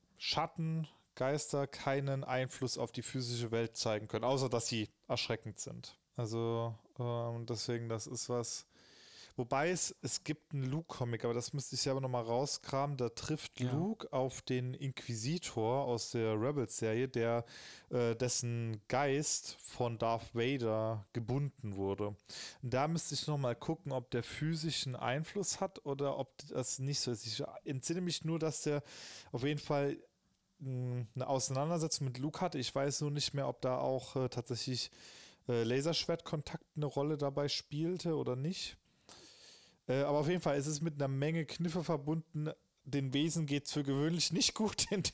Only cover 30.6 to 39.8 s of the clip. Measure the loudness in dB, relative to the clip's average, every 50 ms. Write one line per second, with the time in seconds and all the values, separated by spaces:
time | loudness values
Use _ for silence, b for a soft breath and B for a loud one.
30.6 | -6 -4 -2 -2 -2 -2 -2 -2 -4 -4 -4 -4 0 2 2 2 2 2 0 0
31.6 | 0 2 0 0 0 0 0 0 -2 -2 -2 -2 -4 -4 -2 0 -2 -2 0 0
32.6 | -2 0 0 0 2 2 0 0 0 0 0 0 -2 0 0 0 0 0 -2 0
33.6 | 0 0 2 2 2 2 2 0 0 -2 0 0 0 0 0 -2 -4 -4 -4 -4
34.6 | -2 -2 -2 -2 -2 -4 B B B B B B B B B B B 0 2 2
35.6 | 4 4 2 2 2 2 2 0 0 0 -2 -2 -2 -2 -4 -4 -4 -4 -8 -10
36.6 | -10 _ -6 -2 -2 0 2 2 2 2 2 2 0 0 2 2 0 2 0 -2
37.6 | -4 -4 -2 0 0 0 0 0 0 0 2 2 2 0 0 0 0 -2 -2 -2
38.6 | -4 -8 -8 -12 _ B B B B B B B B B B B B B B B
39.6 | B B B B